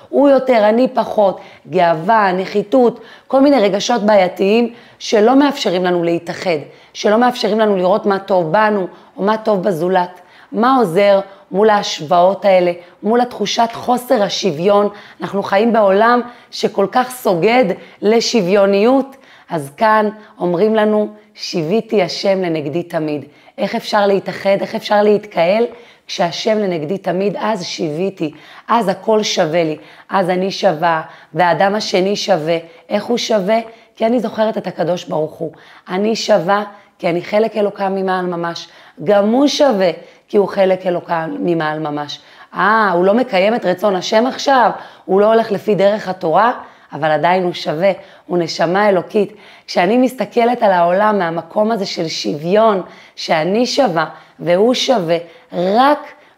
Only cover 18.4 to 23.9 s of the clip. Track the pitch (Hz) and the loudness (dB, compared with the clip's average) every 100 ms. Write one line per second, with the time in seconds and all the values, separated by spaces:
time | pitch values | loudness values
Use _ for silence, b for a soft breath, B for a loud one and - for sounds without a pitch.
18.4 | 175 202 196 196 226 269 262 - B B | 2 2 4 4 4 2 0 -8 B B
19.4 | B 170 139 - 220 220 214 208 B B | B -8 -8 -2 2 2 0 -4 B B
20.4 | 180 170 214 220 214 214 208 - B B | -2 0 2 2 2 2 -2 -6 B B
21.4 | - 190 156 220 220 214 160 - 208 190 | -8 -4 -2 -2 0 0 -2 -2 -2 0
22.4 | 180 160 147 160 170 170 156 147 135 B | -2 -4 -4 -6 -6 -6 -4 -6 -8 B
23.4 | B B 196 226 - | B B -6 -6 -2